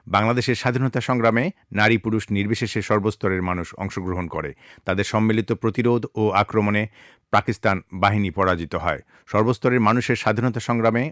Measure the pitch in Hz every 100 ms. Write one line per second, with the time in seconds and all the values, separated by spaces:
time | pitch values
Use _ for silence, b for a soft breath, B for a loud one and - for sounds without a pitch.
0 | - 98 110 123 120 120 127 127 131 123
1 | - 127 113 113 160 - - 101 107 113
2 | 110 110 - 101 101 110 120 110 - 107
3 | 104 - 101 92 90 90 85 - 98 -
4 | 92 90 85 76 73 - B B - 95
5 | 101 110 110 110 104 110 113 104 120 120
6 | - - 107 95 104 110 104 104 110 b
7 | b b _ 104 - 104 107 95 - 92
8 | 101 107 98 92 95 87 80 87 85 71
9 | - b b 104 113 123 127 123 107 120
10 | - 117 - 110 127 117 - 120 113 117
11 | 139